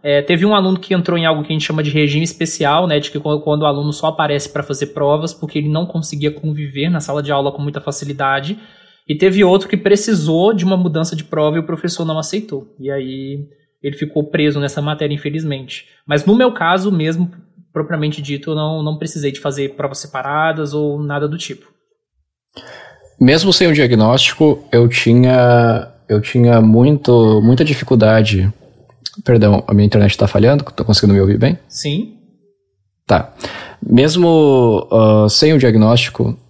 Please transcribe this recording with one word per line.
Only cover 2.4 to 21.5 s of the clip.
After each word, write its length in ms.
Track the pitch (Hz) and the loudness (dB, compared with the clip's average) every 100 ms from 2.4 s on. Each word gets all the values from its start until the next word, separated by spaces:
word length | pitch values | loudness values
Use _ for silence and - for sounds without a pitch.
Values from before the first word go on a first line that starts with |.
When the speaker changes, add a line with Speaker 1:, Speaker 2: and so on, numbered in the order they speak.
| 165 - 147 151 180 | -8 -2 0 0 0
Speaker 1:
né, 140 | 151 | -2
de 100 | 147 | -4
que 80 | 147 | -8
quando, 220 | 151 151 | -4 -4
quando 220 | 151 147 | -2 -2
o 40 | 151 | 0
aluno 260 | 143 147 | -2 -4
só 140 | 147 156 | -4 -4
aparece 420 | 156 151 147 143 | -2 -2 -4 -6
pra 140 | 143 | -10
fazer 260 | 143 139 139 | -8 -8 -8
provas, 460 | - 143 151 165 | -4 -2 -2 -4
porque 240 | - 151 156 | -10 -8 -6
ele 100 | 151 | -4
não 160 | 151 | -4
conseguia 460 | 175 170 151 147 147 | -4 -6 -8 -6 -6
conviver 580 | 151 156 151 143 139 156 | -6 -8 -8 -10 -6 -4
na 120 | 165 | -4
sala 240 | 147 143 | -4 -6
de 80 | 143 | -4
aula 180 | 143 139 | -2 -4
com 100 | 143 | -6
muita 200 | 147 143 | -8 -8
facilidade, 760 | - 135 147 139 135 139 143 214 - _ _ _ - | -8 -10 -10 -6 -4 -4 -6 -12 -14 _ _ _ -8
e 80 | 151 | 0
teve 260 | 190 190 | 2 4
outro 260 | 185 190 190 | 4 2 0
que 80 | 185 | -4
precisou 800 | 196 202 233 196 156 160 196 | 0 0 2 -2 0 0 0
de 100 | 214 | 0
uma 120 | 180 190 | 0 0
mudança 400 | 175 156 165 160 | 0 -2 -4 -8
de 80 | |
prova 320 | 156 156 151 160 | -6 -2 -2 -2
e 40 | |
o 60 | 165 | -6
professor 380 | 165 175 170 | -8 -6 -6
não 160 | 165 156 | -6 -6
aceitou. 480 | 156 214 214 139 - _ | -6 -8 -8 -12 -12 _
E 100 | 135 | -8
aí 600 | 139 131 131 135 143 143 _ _ _ | -8 -8 -12 -12 -12 -14 _ _ _
ele 140 | 143 143 | -10 -8
ficou 340 | 151 156 151 | -6 -6 -4
preso 300 | 160 151 143 | -2 -2 -2
nessa 200 | 143 151 | -6 -6
matéria, 320 | 147 151 151 | -6 -4 -6
infelizmente. 760 | 147 147 156 156 139 127 - _ _ - | -6 -6 -8 -8 -8 -12 -18 _ _ -4
Mas 180 | 147 | -2
no 120 | 185 226 | 2 2
meu 160 | 254 | 2
caso 400 | - 170 190 202 | 0 -2 -2 -2
mesmo, 360 | 175 156 165 175 - _ _ _ | -2 -2 -2 -4 -6 _ _ _
propriamente 480 | 151 156 165 151 151 | -10 -6 -4 -4 -6
dito, 300 | 143 143 151 | -10 -8 -6
eu 40 | |
não, 280 | 156 151 160 | -6 -4 -4
não 160 | 151 156 | -6 -6
precisei 340 | 165 165 143 | -8 -6 -6
de 80 | 139 | -6
fazer 340 | 147 139 139 | -8 -6 -8
provas 240 | 139 139 139 | -6 -10 -10
separadas 760 | - 131 135 147 160 156 147 | -12 -10 -6 -2 -2 -4 -6
ou 280 | 147 147 147 | -4 -4 -4
nada 240 | 147 143 151 | -6 -4 -6
do 120 | 165 | -6
tipo. 280 | - | -12